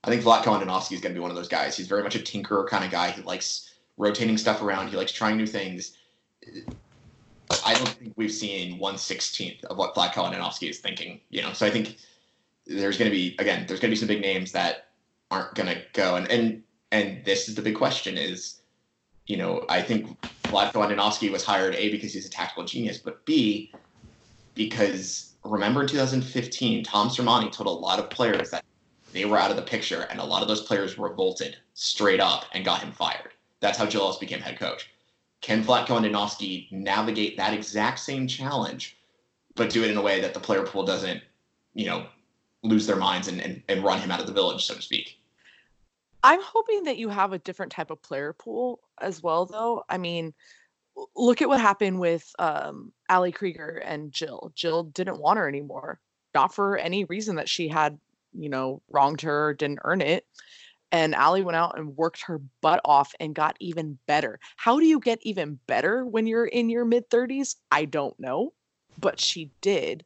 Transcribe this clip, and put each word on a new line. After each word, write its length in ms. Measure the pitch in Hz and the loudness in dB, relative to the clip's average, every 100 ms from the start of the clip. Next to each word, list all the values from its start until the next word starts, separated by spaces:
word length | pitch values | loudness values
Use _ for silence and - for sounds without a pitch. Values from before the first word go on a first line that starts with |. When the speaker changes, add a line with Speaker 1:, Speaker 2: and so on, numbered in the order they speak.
Speaker 1:
I 60 | - | 2
think 120 | 117 | 2
Vlatko 260 | 113 113 - | 6 6 6
Andonovski 460 | 101 95 92 - | 2 2 -2 -2
is 60 | 92 | -6
gonna 140 | 92 | -6
be 80 | 90 | -6
one 100 | 87 | -6
of 60 | 87 | -8
those 100 | 87 | -4
guys. 300 | 85 69 - | -2 -2 -4
He's 100 | 92 | -2
very 160 | 101 | -2
much 120 | 98 107 | 0 -4
a 40 | |
tinkerer 480 | - 104 95 101 95 | -4 -8 0 0 2
kind 160 | 101 | -2
of 80 | 92 | 0
guy. 200 | 90 87 | 0 0
He 100 | 107 | -2
likes 520 | 92 92 - - - _ _ - | -6 -6 -4 -8 -10 _ _ 0
rotating 420 | 104 104 113 110 | 0 2 2 2
stuff 240 | 113 107 | 2 0
around. 280 | 104 95 95 | 0 -2 -2
He 80 | 95 | -2
likes 160 | 92 | -4
trying 240 | - 110 110 | 0 0 2
new 100 | 107 | 0
things. 500 | 107 95 90 - - _ _ _ _ - - - - _ _ - _ _ - _ - 110 | -2 -6 -8 -12 -16 _ _ _ _ -20 -16 -14 -16 _ _ -20 _ _ -20 _ 0 2
I 80 | |
don't 140 | 113 127 | 0 0
think 260 | - 117 107 | -6 -14 -4
we've 160 | 107 | -4
seen 460 | 107 104 98 90 90 | -2 -6 -6 -6 -6
one 180 | 98 98 | -6 -6
sixteenth 680 | - 92 - - 90 - - | -6 -4 -4 -4 -8 -10 -10
of 120 | 92 | -4
what 180 | 92 - | -2 0
Vlatko 340 | 87 - 90 | -2 0 -4
Andonovski 400 | 92 90 - 80 | -4 -6 -6 -8
is 100 | 73 | -8
thinking, 420 | 98 90 85 87 _ | -8 -8 -12 -14 _
you 120 | - | -6
know? 120 | - | -6
So 120 | - 104 | 0 2
I 40 | |
think 260 | 98 110 - - _ _ _ _ _ - | 2 -4 -8 -20 _ _ _ _ _ -8
there's 300 | 95 98 95 | -2 0 0
gonna 140 | 107 | 0
be, 260 | 101 90 - | 0 -2 -2
again, 240 | 98 87 90 | -2 -2 -4
there's 140 | 95 | -2
gonna 120 | 113 | 0
be 40 | 107 | 0
some 140 | 110 | 0
big 100 | 104 | 0
names 320 | 98 95 92 | 0 -2 -4
that 360 | 92 87 - - _ _ _ _ | -2 -2 -4 -12 _ _ _ _
aren't 220 | 95 - | -6 -4
gonna 260 | - 92 87 - | -4 -4 -4 -4
go. 220 | - 92 90 | 0 2 2
And, 120 | 90 | 2
and, 320 | 120 113 110 - _ _ | 2 2 0 -12 _ _
and 320 | 107 101 95 | 0 0 -4
this 240 | - 98 - | 0 0 0
is 60 | |
the 80 | 107 | -4
big 140 | 107 107 | -2 0
question: 420 | 131 - - 92 | 0 0 -4 -4
is, 440 | 82 90 - - _ _ _ _ _ _ - | -6 -6 -12 -16 _ _ _ _ _ _ -6
you 100 | 98 | -4
know, 260 | 90 90 - | -2 -2 0
I 100 | 90 | 0
think 400 | - 113 110 - - - - | 2 -2 -2 -12 -16 -10 0
Vlatko 280 | 101 98 | 2 2
Andonovski 580 | 110 101 101 104 - 107 | 2 0 2 0 2 0
was 120 | 95 | 0
hired, 320 | - 98 95 92 | 2 2 2 0
A, 160 | 107 | 0
because 200 | 104 107 | -2 -6
he's 140 | 98 92 | -10 -10
a 60 | |
tactical 340 | - 87 - 87 | -8 -8 -6 -8
genius, 320 | 127 110 - | -4 -4 -6
but 260 | - - - | -10 -10 0
B, 460 | 156 110 104 - - _ _ - _ _ - - - | 4 4 0 -4 -20 _ _ -20 _ _ -20 -20 -4
because 800 | 107 127 101 95 95 - - _ | -4 2 0 0 -6 -10 -12 _
remember 380 | - 104 104 131 | -4 0 2 2
in 60 | 139 | 2
two 100 | 147 | 2
thousand 260 | 127 131 | 2 2
fifteen, 600 | 123 127 120 - 123 110 | 0 -4 -4 -2 0 0
Tom 260 | - 104 113 | 0 2 2
Sermanni 420 | 127 120 120 110 | 2 4 4 2
told 160 | - 98 | -4 -4
a 20 | |
lot 300 | 85 92 92 | -2 -2 -2
of 100 | - | -2
players 400 | - 117 98 - | 0 2 2 -2
that 160 | 87 - _ _ _ _ | -6 -10 _ _ _ _
they 120 | 92 104 | -4 2
were 120 | 104 | 4
out 140 | 95 | 4
of 40 | 104 | 0
the 60 | |
picture, 460 | - 110 - 85 - | -2 -4 -2 -4 -4
and 100 | - | -6
a 60 | - | -2
lot 160 | 90 | -2
of 60 | 104 | 0
those 140 | 107 | -2
players 360 | - 101 95 92 | 0 0 0 -4
revolted 580 | 101 - 95 92 - - _ - | -6 0 0 0 -8 -10 _ -6
straight 440 | - - 104 95 | -4 2 4 6
up 260 | 95 71 - | 4 2 -2
and 120 | - 92 | -4 0
got 160 | 82 | 0
him 100 | - | -4
fired. 420 | - 82 - - - _ _ | -4 -4 -4 -10 -20 _ _
That's 180 | 101 101 | 0 2
how 80 | 107 | 0
Jill 160 | 107 | 2
Ellis 160 | 98 95 | 0 -2
became 220 | 95 - | -8 -8
head 180 | - - | -10 -6
coach. 320 | - - - _ _ _ _ _ | -6 -8 -14 _ _ _ _ _
Can 220 | - 110 | 0 0
Vlatko 260 | 110 123 120 | 4 4 4
Andonovski 840 | 120 107 104 104 - 98 90 - | 2 4 2 -2 -4 -6 -6 -8
navigate 640 | 95 98 98 110 107 104 - | -8 0 0 0 0 -2 0
that 160 | 98 | -2
exact 460 | 107 - 104 113 131 | -2 -4 0 0 -2
same 280 | - 135 127 | -6 -4 -4
challenge, 720 | - 131 139 98 - - - _ _ _ _ _ | -4 -4 -2 -4 -6 -12 -16 _ _ _ _ _
but 160 | - 107 | -2 0
do 140 | 110 | 2
it 80 | 110 | 2
in 60 | 104 | 2
a 40 | |
way 180 | 101 95 | 2 2
that 120 | 95 | 0
the 60 | 101 | -4
player 240 | - 98 | 0 0
pool 200 | 95 98 | 0 -2
doesn't, 380 | 98 90 92 87 - _ _ _ _ 113 | 0 0 -2 -6 -12 _ _ _ _ -6
you 100 | 98 | -4
know, 220 | 87 90 _ _ _ _ _ | -4 -8 _ _ _ _ _
lose 240 | 110 107 - | 2 4 4
their 80 | 95 | 2
minds 320 | 92 92 92 | 2 0 -4
and, 120 | 90 | -6
and, 220 | 95 90 - | -8 -10 -4
and 140 | 98 | 0
run 160 | 98 95 | 2 0
him 100 | 90 | 0
out 100 | 87 | -4
of 60 | - | -2
the 80 | |
village, 320 | 101 90 - - | 0 0 0 -4
so 80 | |
to 80 | - | -6
speak? 360 | - - - - _ _ - _ _ _ _ _ _ _ | -4 -6 -6 -18 _ _ -20 _ _ _ _ _ _ _
Speaker 2:
I'm 200 | 254 339 | 8 8
hoping 420 | 392 453 453 415 | 4 0 2 0
that 140 | 320 247 | 0 -4
you 100 | 226 | -4
have 240 | 202 196 | 0 0
a 80 | 190 | -2
different 320 | - 180 190 | -8 -8 -8
type 200 | - 156 | -8 -8
of 100 | 156 | -8
player 320 | _ 139 147 | _ -6 -6
pool 480 | 170 - 226 247 233 _ - | -10 -8 -4 -4 -6 _ -8
as 240 | - 160 | -8 -4
well, 220 | 170 160 185 | 0 0 0
though. 400 | 214 233 226 - | -2 -2 -2 -2
I 100 | 185 | -4
mean, 360 | 175 170 160 - _ - _ _ _ - | -2 -4 -6 -10 _ -20 _ _ _ -18
l-, 120 | 139 - | -14 2
look 260 | 240 240 | 4 6
at 60 | 285 | 4
what 140 | 269 | 6
happened 400 | 220 196 202 185 | 6 4 2 2
with, 280 | 175 170 - - | 2 0 -4 -2
um, 540 | 170 147 143 147 - _ - | -2 0 -6 -10 -18 _ 2
Ali 220 | 185 180 | 4 4
Krieger 500 | 165 196 160 156 165 - | 0 -6 -6 -10 -10 -8
and 260 | 151 151 | -8 -8
Jill. 400 | - 156 - - | -8 -8 -10 -12
Jill 300 | - 170 165 | -4 0 0
didn't 380 | 165 147 143 139 | -2 -4 -4 0
want 180 | 147 214 | 4 4
her 80 | 160 | 2
anymore, 540 | 139 147 139 151 - _ _ _ 143 | -2 -6 -10 -10 -12 _ _ _ 4
not 180 | 151 | 4
for 240 | - 196 202 | 4 2 2
any 280 | 170 190 185 | 0 0 -2
reason 320 | 185 214 170 | -4 -2 -4
that 100 | - | -2
she 220 | - 160 | -2 0
had, 280 | 156 151 147 _ _ _ | 2 2 0 _ _ _
you 160 | - 151 | -12 -6
know, 320 | 131 131 135 _ | -2 -2 -6 _
wronged 300 | 143 139 151 | 4 4 4
her 240 | 156 147 151 | -2 0 0
or 80 | |
didn't 260 | 147 147 143 - | 0 -2 -2 0
earn 160 | 185 | 2
it. 240 | 147 180 _ - - - - _ _ | 2 0 _ -20 -20 -20 -20 _ _
And 240 | 170 160 - | 2 4 6
Ali 260 | 147 185 | 6 6
went 140 | 185 165 | 2 2
out 220 | 170 - | 0 -2
and 180 | 156 139 | -10 -2
worked 280 | 165 - | -2 -2
her 180 | - 160 139 _ | -8 -8 -10 _
butt 200 | 156 175 | 4 4
off 300 | - 143 139 - | 6 6 4 -2
and 120 | 156 | -6
got 220 | 151 151 - | 0 0 0
even 360 | 180 165 156 143 - | -6 -6 -6 -8 0
better. 340 | 147 135 104 - - | 2 2 -6 -18 0
How 200 | - 269 | 4 6
do 80 | 320 | 6
you 140 | 302 | 6
get 200 | 240 226 | 2 0
even 360 | 226 190 151 143 - | -2 -4 -4 -6 0
better 380 | 117 151 233 254 | 2 4 2 0
when 220 | 220 226 | 0 2
you're 200 | 226 233 | 2 2
in 220 | 240 233 | 2 2
your 140 | 233 | 2
mid-thirties? 720 | 233 240 240 233 247 269 269 - _ | 4 2 4 2 2 -2 -4 -6 _
I 140 | 143 151 | 2 2
don't 340 | 131 139 - | -2 -4 -6
know, 320 | 127 139 262 _ _ _ _ - | -4 -2 -2 _ _ _ _ -2
but 220 | - - | -2 0
she 300 | - 175 151 _ | -2 -2 -8 _
did. 420 | 196 190 82 139 | 0 2 0 -6